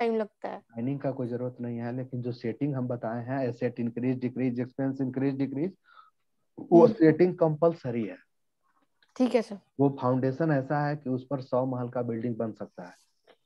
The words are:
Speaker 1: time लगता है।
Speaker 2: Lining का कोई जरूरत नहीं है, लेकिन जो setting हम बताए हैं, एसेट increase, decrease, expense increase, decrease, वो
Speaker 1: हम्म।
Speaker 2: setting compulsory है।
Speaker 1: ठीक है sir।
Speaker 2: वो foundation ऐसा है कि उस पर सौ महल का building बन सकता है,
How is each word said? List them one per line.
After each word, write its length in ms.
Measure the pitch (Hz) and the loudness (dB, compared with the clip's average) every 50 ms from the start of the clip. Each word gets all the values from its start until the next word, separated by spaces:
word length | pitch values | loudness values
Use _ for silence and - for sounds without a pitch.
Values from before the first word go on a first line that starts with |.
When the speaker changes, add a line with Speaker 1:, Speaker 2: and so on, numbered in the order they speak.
Speaker 1:
time 160 | 233 233 226 | -2 0 0
लगता 320 | 220 214 208 _ _ - 196 | 0 -2 -4 _ _ -12 -12
है। 100 | 190 196 | -10 -12
Speaker 2:
Lining 420 | - _ - - 117 135 143 143 | -16 _ -10 -6 -4 -4 -4 -4
का 100 | - 135 | -4 -4
कोई 180 | 127 - 123 117 | -4 -4 -4 -4
जरूरत 280 | 120 117 127 123 123 120 | -4 -4 -6 -6 -8 -8
नहीं 180 | 120 120 120 117 | -8 -8 -6 -6
है, 180 | 117 120 123 | -6 -6 -6
लेकिन 260 | 131 127 131 - 123 | -6 -8 -8 -8 -6
जो 100 | 120 123 | -6 -6
setting 420 | 120 - - 113 107 - 143 147 135 | -6 -6 -6 -6 -4 -2 -2 -2 -2
हम 140 | 131 127 123 | -2 -4 -4
बताए 360 | 123 - - 110 113 120 117 | -4 -6 -6 -6 -6 -6 -6
हैं, 240 | 127 135 139 131 117 | -6 -4 -2 -2 -4
एसेट 320 | 117 - 127 120 117 - | -2 -2 -4 -4 -2 -2
increase, 380 | 117 117 113 120 123 131 127 127 | -4 -4 -4 -2 -2 -2 0 -2
decrease, 420 | 127 120 127 123 131 127 117 123 | -2 -4 -2 -2 -2 -2 -2 -2
expense 400 | 123 123 - - 135 135 131 135 | -4 -6 -4 -4 -4 -4 -2 -2
increase, 340 | 135 127 127 131 135 139 135 | -4 -4 -2 -2 -2 0 0
decrease, 420 | 139 139 135 135 135 165 196 - _ _ _ - - - _ _ _ _ _ _ _ _ _ _ - | -2 -2 -4 -2 -2 -4 -4 -6 _ _ _ -20 -20 -20 _ _ _ _ _ _ _ _ _ _ -12
वो 240 | - - - 170 160 | 2 8 10 10 10
Speaker 1:
हम्म। 100 | - - | 10 8
Speaker 2:
setting 440 | - 160 156 151 156 180 180 180 - | 6 6 6 8 6 4 4 4 2
compulsory 680 | 170 160 151 151 170 170 165 - - 127 117 117 107 | 2 2 2 2 2 2 2 0 -4 -4 -4 -4 -4
है। 120 | 92 87 82 _ _ _ _ _ _ _ _ _ _ _ _ _ _ _ _ _ _ - | -6 -8 -12 _ _ _ _ _ _ _ _ _ _ _ _ _ _ _ _ _ _ -2
Speaker 1:
ठीक 180 | - 254 233 240 | 0 2 2 2
है 80 | 233 | 2
sir। 160 | 214 - 208 190 - _ _ - | 0 -2 -8 -16 -18 _ _ 2
Speaker 2:
वो 180 | 139 139 139 - | 2 2 2 0
foundation 480 | 127 123 131 127 127 131 131 135 165 160 | 0 0 2 2 2 0 0 0 2 2
ऐसा 360 | 151 135 131 135 151 147 147 | 2 2 0 0 -2 -2 0
है 100 | 147 151 | -2 -4
कि 140 | 151 - 127 | -4 -4 -4
उस 160 | 131 123 127 - | -4 -4 -4 -6
पर 100 | 143 131 | -6 -8
सौ 260 | 127 - 127 123 131 | -4 -2 0 0 0
महल 220 | 131 127 123 123 120 | 0 -2 -4 -6 -4
का 140 | 123 123 | -4 -4
building 340 | 120 117 117 113 117 123 113 | -4 -4 -4 -4 -4 -4 -4
बन 160 | 107 117 110 | -4 -4 -6
सकता 320 | 101 - 101 - _ - 90 | -6 -8 -12 -14 _ -16 -16
है, 100 | 90 - - _ _ _ _ _ - - _ _ | -16 -18 -20 _ _ _ _ _ -20 -20 _ _